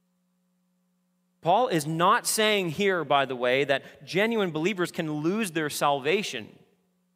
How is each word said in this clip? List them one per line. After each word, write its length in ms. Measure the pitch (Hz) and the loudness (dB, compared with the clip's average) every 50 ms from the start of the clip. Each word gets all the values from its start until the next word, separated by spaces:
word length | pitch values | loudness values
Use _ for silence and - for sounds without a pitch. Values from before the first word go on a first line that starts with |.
| _ _ _ _ _ _ _ _ _ _ _ _ _ _ _ _ _ _ _ _ _ _ _ _ _ _ _ _ | _ _ _ _ _ _ _ _ _ _ _ _ _ _ _ _ _ _ _ _ _ _ _ _ _ _ _ _
Paul 280 | - 160 180 214 262 - | 0 2 2 2 2 2
is 180 | 190 165 139 | 0 0 -2
not 400 | 151 160 160 170 190 220 240 - | -2 0 2 4 4 4 4 2
saying 440 | - - 220 214 214 214 202 185 170 | -2 0 2 2 2 2 2 0 -2
here, 340 | 147 170 202 196 190 175 156 | -2 0 0 0 0 0 0
by 220 | 135 147 139 135 | 2 2 2 2
the 100 | 127 131 | 0 -2
way, 260 | 120 123 123 123 135 | -2 0 2 2 2
that 420 | 143 139 139 135 - - - - 147 | 2 2 0 -2 -2 -8 -20 -20 -12
genuine 460 | 127 - 180 208 226 233 220 202 180 | -4 -2 0 0 2 2 0 0 -2
believers 400 | 151 156 156 190 220 180 175 160 | -2 -2 -2 -2 -2 -2 -4 -4
can 320 | - - 170 156 151 151 | -4 -6 -6 -4 -4 -2
lose 300 | 147 165 196 220 226 185 | -2 -2 0 -2 -2 -4
their 180 | 151 160 156 147 | -4 -4 -4 -4
salvation. 760 | - - 165 147 143 139 127 147 180 214 196 - - 120 104 95 - - _ _ _ _ _ _ _ _ _ _ _ | -2 0 0 0 0 0 0 0 0 0 -2 -4 -8 -10 -10 -12 -18 -20 _ _ _ _ _ _ _ _ _ _ _